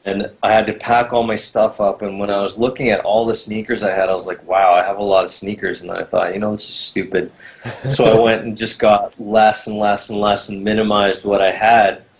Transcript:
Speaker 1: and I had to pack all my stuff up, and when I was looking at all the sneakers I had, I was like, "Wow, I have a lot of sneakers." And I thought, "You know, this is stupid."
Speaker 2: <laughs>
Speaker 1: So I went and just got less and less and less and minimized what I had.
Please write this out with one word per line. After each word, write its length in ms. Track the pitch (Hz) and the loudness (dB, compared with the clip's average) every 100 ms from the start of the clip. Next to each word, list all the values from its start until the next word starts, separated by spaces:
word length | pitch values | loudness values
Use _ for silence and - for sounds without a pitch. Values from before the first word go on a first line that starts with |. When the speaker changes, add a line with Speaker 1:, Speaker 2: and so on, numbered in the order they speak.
| 98 | -8
Speaker 1:
and 240 | 98 - - | -6 -6 -4
I 120 | 101 | 2
had 120 | 110 107 | 2 0
to 60 | |
pack 380 | - 117 120 120 | -4 0 0 2
all 120 | 120 | -2
my 120 | 113 104 | -2 -4
stuff 460 | - 113 110 - | -2 0 0 0
up, 200 | 101 - | -2 -2
and 140 | 101 98 | -6 -6
when 120 | 101 | -4
I 120 | 101 | -2
was 160 | 98 101 | -4 -2
looking 320 | 123 127 127 | -2 -2 -2
at 100 | 101 | 0
all 240 | 92 107 117 | 2 0 0
the 100 | 110 | -4
sneakers 480 | - 107 107 113 | -6 -6 -4 -4
I 80 | 104 | -2
had, 160 | 95 95 | 0 0
I 60 | |
was 120 | 92 92 | -2 -6
like, 160 | 90 82 | -10 -2
"Wow, 260 | 95 95 | 2 6
I 80 | 87 | 4
have 140 | 92 101 | 2 -2
a 40 | |
lot 220 | 101 95 90 | 2 2 2
of 60 | |
sneakers." 500 | - 98 104 95 85 | -4 -8 -6 -6 -8
And 100 | 87 | -8
I 120 | 90 - | -10 -4
thought, 280 | 90 87 | -2 -2
"You 60 | 95 | -2
know, 120 | 107 | -4
this 100 | 107 - | -4 -6
is 60 | - | -6
stupid." 540 | - 101 92 95 90 - - - | -6 -6 -4 -4 -4 -10 -20 -18
Speaker 2:
<laughs> 260 | 120 - 131 | -16 -10 -4
Speaker 1:
So 160 | 135 117 | 2 4
I 120 | 110 | 6
went 260 | 117 110 | 4 2
and 120 | 117 107 | -2 -6
just 240 | 113 - | -8 0
got 400 | 110 104 98 - | 4 4 2 -8
less 480 | 104 110 110 107 - | -2 4 4 2 -4
and 100 | 107 | -2
less 320 | 104 101 - | 0 -2 -4
and 80 | 104 | -2
less 280 | 104 101 - | 0 0 -2
and 160 | 98 | -6
minimized 600 | 101 110 107 104 101 95 101 | -2 0 2 2 2 0 0
what 160 | 101 | 2
I 100 | 95 | 2
had. 520 | 90 110 117 101 92 - | 2 4 6 4 0 -10